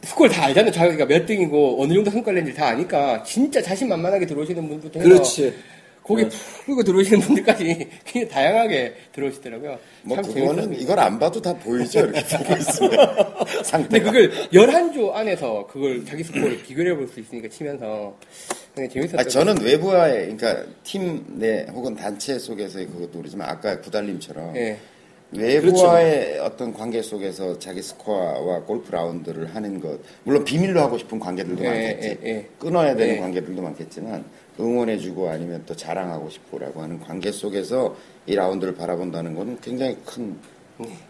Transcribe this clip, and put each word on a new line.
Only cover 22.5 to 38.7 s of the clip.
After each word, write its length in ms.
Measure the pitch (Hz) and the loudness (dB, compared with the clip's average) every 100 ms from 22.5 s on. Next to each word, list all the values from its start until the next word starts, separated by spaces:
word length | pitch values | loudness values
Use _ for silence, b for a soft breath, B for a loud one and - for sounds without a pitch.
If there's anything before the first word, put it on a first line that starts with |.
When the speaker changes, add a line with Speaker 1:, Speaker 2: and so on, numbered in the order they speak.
| 107 98 95 87 | -8 -8 -8 -12
Speaker 3:
그것도 320 | 85 85 85 | -10 -12 -12
그렇지만 300 | 80 95 78 | -14 -10 -8
아까 280 | 82 107 92 | -6 -4 -6
구달님처럼 760 | - 104 104 92 - - 82 127 | -6 -6 -6 -8 -10 -12 -10 -6
Speaker 1:
예. 220 | 117 107 b b b b _ | -6 -6 b b b b _
Speaker 3:
외부와의 920 | - 113 143 165 185 180 170 165 151 90 | -6 0 4 6 6 8 8 6 4 0
Speaker 2:
그렇죠. 100 | 73 | -4
Speaker 3:
어떤 280 | 78 - 120 | -6 2 2
관계 300 | 110 113 117 | 2 -4 -4
속에서 540 | 110 104 98 87 92 82 | -4 -6 -6 -4 -4 -4
자기 220 | 92 92 | -6 -8
스코어와 800 | 90 - - 104 87 65 85 87 | -10 -12 -2 0 0 -2 -2 -2
골프 280 | 80 113 - | -2 -6 -4
라운드를 640 | 87 85 85 80 80 82 | -4 -4 -6 -8 -8 -8
하는 240 | 98 104 98 | -8 -6 -6
것, 200 | 85 73 b b | -8 -10 b b
물론 200 | - 139 | 2 2
비밀로 360 | 143 143 190 175 | 2 0 2 2
하고 180 | 139 117 | 2 0
싶은 220 | - 110 | -6 -10
관계들도 420 | 90 90 90 92 | -6 -8 -6 -4
Speaker 1:
예, 40 | 123 | -4
Speaker 3:
많겠지. 500 | 117 113 104 110 104 | -2 -4 -4 -6 -8
Speaker 1:
예, 40 | - | -8
예. 180 | 110 104 - | -8 -10 -12
Speaker 3:
끊어야 380 | 170 170 156 120 | -2 2 2 2
되는 180 | 107 | 2
Speaker 1:
예. 60 | 214 | 0
Speaker 3:
관계들도 420 | 185 92 - - | -2 -4 -6 -8
많겠지만 600 | 87 73 82 - 104 98 - b b - | -8 -10 -14 -12 -10 -10 -12 b b -8
응원해주고 720 | 117 120 117 107 87 85 90 | -4 -2 -2 -4 -6 -6 -6
아니면 320 | 80 85 85 82 | -4 -8 -10 -12
또 80 | |
자랑하고 540 | 82 78 85 92 80 78 | -14 -8 -6 -6 -8 -10
싶고라고 540 | 78 - - 69 76 | -16 -14 -12 -10 -12
하는 160 | 78 85 | -12 -12
관계 300 | - 95 92 | -12 -8 -8
속에서 640 | 101 104 98 90 127 120 b b b - | -6 -6 -6 -4 -2 -4 b b b -4
이 80 | |
라운드를 400 | 98 92 95 92 | 0 0 -2 -4